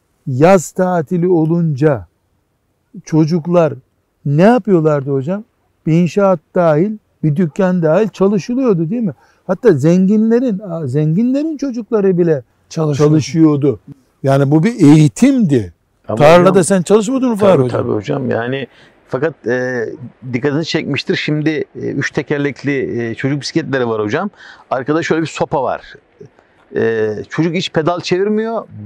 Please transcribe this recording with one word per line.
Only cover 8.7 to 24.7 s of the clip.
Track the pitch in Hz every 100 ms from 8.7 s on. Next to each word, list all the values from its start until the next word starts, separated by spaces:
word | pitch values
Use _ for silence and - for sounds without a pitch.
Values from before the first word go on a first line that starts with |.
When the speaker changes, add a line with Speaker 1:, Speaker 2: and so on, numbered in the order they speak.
| 170 160
Speaker 1:
değil | 240
mi? | 208 - _ _ -
Hatta | 185 240
zenginlerin, | 143 151 180 190 214 226 233 262 190
a, | 208 165 143
zenginlerin | 139 156 170 240 269 320 294
çocukları | 285 240 214 220 196 175
bile | 170 147 - _ _
Speaker 2:
Çalışıyordu. | 165 156 139 147
Speaker 1:
çalışıyordu. | 160 - 165 160 147 139 110 - - _ _
Yani | 135 139 139
bu | 156
bir | 202 240
eğitimdi. | 143 156 151 - 262 269 185 131 90 - _ _ -
Speaker 3:
Ama | 107
Speaker 1:
Tarlada | 147 175 185
Speaker 3:
hocam, | 190
Speaker 1:
sen | 165 190
çalışmadın | - 208 214 269 254
mı | 214
Speaker 3:
tabii, | 202
Speaker 1:
Fahri | 160
hocam? | 127 113
Speaker 3:
tabii | 120
hocam. | 110 101 139 123
Yani | 110 120 135 180 _ _ _ _
fakat, | 131 160 - 110
e, | 127 127 123 110 - 120 - 135
dikkatinizi | 120 147 143 160
çekmiştir. | 165 - 135 - 175
Şimdi, | - 151 151 151 - 123
e, |
üç | 117 135 123
tekerlekli, | - - 147 143 - 139 139 90 110 117
e, | 110
çocuk | 135 143
bisikletleri | - 165 139 135 120
var | 110
hocam. | 104 143 202 - - -
Arkada | _